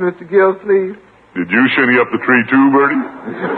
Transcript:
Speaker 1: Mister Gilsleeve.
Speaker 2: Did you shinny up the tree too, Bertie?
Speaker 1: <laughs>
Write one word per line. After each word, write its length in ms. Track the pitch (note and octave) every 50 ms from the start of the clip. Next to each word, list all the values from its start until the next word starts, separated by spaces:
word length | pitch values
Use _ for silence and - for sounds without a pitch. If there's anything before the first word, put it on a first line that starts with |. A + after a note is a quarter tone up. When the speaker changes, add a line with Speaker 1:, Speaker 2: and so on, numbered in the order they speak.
Speaker 1:
Mister 240 | F#3 F3+ F3+ - F3+
Gilsleeve. 720 | D#3+ F#3+ G3 F#3+ F#3+ F#3+ F#3+ - G#3 F#3+ G3 F#3+ F#3 G#3 G#3+ - _ _ _ _ _ _
Speaker 2:
Did 140 | - - E3+
you 120 | F#3+ A#2+ C3 A#2+ C3
shinny 240 | C#3 C3 B2 B2 B2
up 80 | A#2 - A2+
the 80 | A2 -
tree 200 | B2+ B2+ A#2+ A2+ A2+
too, 180 | C3+ C3+ C#3 C#3
Bertie? 240 | C3+ C#3 C#3+ C#3 -
Speaker 1:
<laughs> 60 | - B2 - - - - A2+ - - - - -